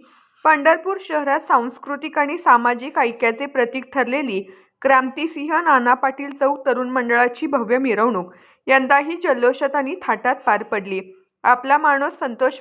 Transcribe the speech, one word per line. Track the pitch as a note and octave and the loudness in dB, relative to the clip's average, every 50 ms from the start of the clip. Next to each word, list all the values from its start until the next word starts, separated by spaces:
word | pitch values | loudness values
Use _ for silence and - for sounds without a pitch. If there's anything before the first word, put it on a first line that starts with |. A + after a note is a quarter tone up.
| - _ _ _ _ _ _ _ - | -14 _ _ _ _ _ _ _ 2
पंढरपूर | D#4 D#4 C#4+ C#4+ D#4+ D#4+ D#4+ E4 F#4+ G4 F#4+ | 2 2 4 4 2 2 2 0 -6 -6 -6
शहरात | - - D#4+ D4+ C#4+ C#4 C#4 D#4 | -6 -6 -4 -4 -2 0 -2 -2
सांस्कृतिक | D4 - E4 B3 A#3 B3+ B3 - - C4+ C#4+ C#4 D4+ D4+ - D#4 | 0 0 0 0 0 -2 -10 -12 -10 -10 -10 -8 -8 -6 -2 -2
आणि | C#4+ C#4 D#4+ | -2 -2 -4
सामाजिक | F4 - D#4+ B3 A#3 A#3+ A#3+ B3 A#3 B3+ D4 C#4 D#4+ | -2 2 4 4 4 4 0 -2 -2 -6 -6 -2 -2
ऐक्याचे | B3+ A#3+ A#3 A#3+ B3 A#3 A3+ A3+ C#4 | -2 -2 -2 0 -2 -2 -2 -2 -8
प्रतीक | C#4 - C4 A#3+ A#3 B3+ C4 B3+ - - | -6 -2 -2 -2 -2 -2 -10 -10 -6 -2
ठरलेली | C#4 A#3+ A#3+ B3 D4 D4 A#3+ G3 F#3+ G3 - - _ _ _ _ _ | -2 -2 0 -2 -4 -4 -4 -6 -6 -8 -8 -18 _ _ _ _ _
क्रांतिसिंह | - C4+ C4+ C4 C4 C4 C4 D4+ D4+ D#4+ - D4+ C#4+ D#4 D#4+ D#4+ | 2 4 4 4 2 0 -6 -6 -8 -6 -6 -8 -6 -2 -2 0
नाना | F4 E4 C#4+ B3+ A#3+ A#3+ B3+ | 2 4 2 4 4 2 2
पाटील | B3 - C4 C4 C4+ C#4 C#4+ C#4 - | 2 0 -4 -4 -4 -10 -10 -4 -2
चौक | C4+ C#4 C#4+ C4+ - | 0 0 0 -2 -2
तरुण | C#4 A#3+ B3 B3+ B3 | -2 -2 -2 -2 -4
मंडळाची | B3+ C4 A#3+ A#3 A#3 A#3+ B3 A#3+ B3 - D#4 | -4 -4 -2 0 2 2 2 2 0 -4 -6
भव्य | D4 C#4 B3+ A#3 G3+ B3 | -2 -2 -2 -2 0 -2
मिरवणूक | C4 C4+ B3+ G#3 G3+ A3+ B3 A3 F#3 F3 F3+ - _ _ _ _ _ - | 0 0 0 0 0 0 0 0 -2 -6 -8 -14 _ _ _ _ _ -2
यंदाही | - C4 C4+ C4 B3+ C#4 C#4 D4 D#4 F4 E4+ F4 | 2 2 2 4 4 2 2 2 -2 -8 -4 0
जल्लोषात | E4 C4 A#3+ A#3+ B3 C4 - D4 C#4 C#4 | 0 0 4 2 2 2 2 -2 -2 -2
आणि | D4 C4+ C4+ F#4 - - | -2 -4 -4 -8 -8 -4
थाटात | - A3 G3+ - B3 C#4 | -4 -4 -2 0 -2 -2
पार | - - A#3+ G#3 G3+ G#3+ | 0 2 0 0 0 0
पडली. | G#3+ A3 G#3 F#3 G3 G3 F#3 F#3+ F#3 - _ _ _ _ _ - | -4 -6 -6 -4 -4 -8 -8 -8 -10 -20 _ _ _ _ _ 2
आपला | - B3 B3 B3+ C4+ C#4 | 2 2 2 2 2 2
माणूस | D4 D#4 D4 C#4 C#4 C#4+ E4 - - | 2 4 2 2 2 0 -4 -4 -6
संतोष | D#4+ B3+ A3+ - C4 C#4 D4+ - | -8 -8 -4 -2 -2 -2 -2 -4